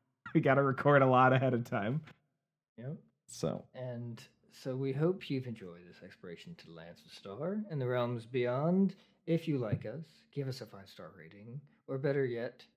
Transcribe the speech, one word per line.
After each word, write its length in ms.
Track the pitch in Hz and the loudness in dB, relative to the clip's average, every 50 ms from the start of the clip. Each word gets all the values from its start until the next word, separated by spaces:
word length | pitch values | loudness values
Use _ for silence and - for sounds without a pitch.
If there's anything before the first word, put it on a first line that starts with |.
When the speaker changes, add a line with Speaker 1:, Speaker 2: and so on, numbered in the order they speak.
| _ | _
Speaker 1:
<laughs> 300 | _ _ _ - - - | _ _ _ -8 -2 0
we 80 | 165 | 2
gotta 200 | 147 143 131 139 | 4 6 6 4
record 400 | 139 139 131 - - 147 147 143 | 4 2 2 2 6 6 8 8
a 60 | 135 131 | 8 8
lot 240 | 127 127 127 127 | 8 8 8 8
ahead 220 | 131 127 135 131 123 | 6 6 4 2 2
of 100 | 117 117 | 0 -2
time. 380 | - - 113 98 107 131 160 - - - _ _ _ _ _ _ _ _ _ _ _ _ - | -2 -4 -2 -2 -2 -2 -4 -6 -8 -14 _ _ _ _ _ _ _ _ _ _ _ _ -14
Speaker 2:
Yep. 200 | 117 131 160 - - _ _ _ _ - | -12 -12 -12 -12 -14 _ _ _ _ -20
Speaker 1:
So. 360 | - - - - - - - _ - | -8 -4 -4 -4 -4 -4 -8 _ -14
Speaker 2:
And 460 | 127 127 127 120 120 120 120 117 117 - - _ _ _ _ | -12 -10 -10 -8 -8 -10 -10 -12 -14 -16 -20 _ _ _ _
so 240 | - - - 135 131 | -20 -12 -8 -6 -4
we 160 | 131 135 135 | -4 -2 -2
hope 380 | 131 139 156 170 185 190 - - | 0 2 2 2 2 0 -4 -4
you've 180 | 143 131 131 127 | -4 -4 -4 -6
enjoyed 400 | 113 - 98 90 85 87 90 87 | -10 -10 -12 -16 -16 -18 -20 -20
this 160 | 87 - 87 | -20 -20 -20
exploration 500 | 92 - - - 92 85 - - 87 85 | -20 -20 -16 -14 -14 -14 -12 -14 -16 -18
to 100 | - - | -18 -18
the 80 | - 85 | -18 -18
lands 280 | 80 80 85 87 - - | -16 -16 -18 -20 -20 -20
of 60 | - - | -20 -20
Star 500 | - - 101 98 110 147 180 202 214 214 202 | -18 -14 -12 -10 -8 -6 -6 -6 -6 -6 -6
and 100 | 165 143 | -6 -4
the 80 | 131 123 | -2 0
realms 380 | 127 123 120 120 123 117 110 | 0 0 0 -2 -4 -6 -8
beyond. 720 | 117 123 131 120 123 123 131 147 165 180 190 196 185 - - _ _ _ _ _ | -4 -2 -2 0 0 0 0 2 2 4 4 4 2 0 -4 _ _ _ _ _
If 220 | - 165 160 - - | -2 -2 0 0 0
you 100 | 147 135 | -2 -2
like 280 | 120 104 104 - - | -2 -2 -2 -4 -4
us, 200 | 107 113 151 160 - _ _ _ _ - | -6 -10 -10 -12 -16 _ _ _ _ -8
give 140 | 143 139 131 | -6 -6 -6
us 100 | 120 - | -6 -8
a 40 | 117 | -10
five-star 460 | 101 - 98 95 - - - 92 80 - 92 | -14 -14 -18 -20 -18 -18 -16 -16 -16 -16 -18
rating, 440 | 78 82 98 101 104 117 123 147 - - _ _ _ - | -20 -20 -20 -18 -16 -14 -14 -14 -16 -18 _ _ _ -10
or 100 | 135 135 | -6 -2
better 280 | 135 147 139 143 135 | 0 0 0 0 0
yet 400 | 127 120 117 117 127 - - - _ _ | 0 -2 -4 -6 -6 -8 -12 -20 _ _